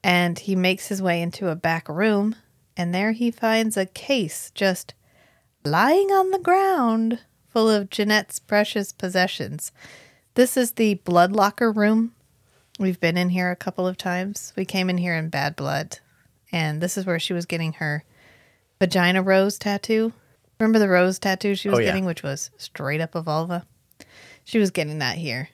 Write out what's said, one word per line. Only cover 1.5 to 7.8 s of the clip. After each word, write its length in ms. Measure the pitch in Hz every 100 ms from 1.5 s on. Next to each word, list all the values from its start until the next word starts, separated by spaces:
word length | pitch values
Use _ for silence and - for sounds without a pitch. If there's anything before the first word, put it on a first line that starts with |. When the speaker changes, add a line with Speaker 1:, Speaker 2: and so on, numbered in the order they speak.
Speaker 1:
a 60 | 160
back 320 | 170 165 -
room, 480 | 156 220 208 208 220 _ _ _ -
and 180 | 175
there 180 | 180 214
he 180 | 226 240
finds 460 | 226 226 226 220 208
a 80 | 190
case 640 | - - 269 165 - -
just 400 | - 196 185 - - _ _ _ _ _ _
lying 460 | 147 160 240 349 392
on 200 | 392 381
the 80 | 381
ground 800 | 349 370 392 359 240 226 226 233 _ _ _
full 180 | 226 220
of 220 | 214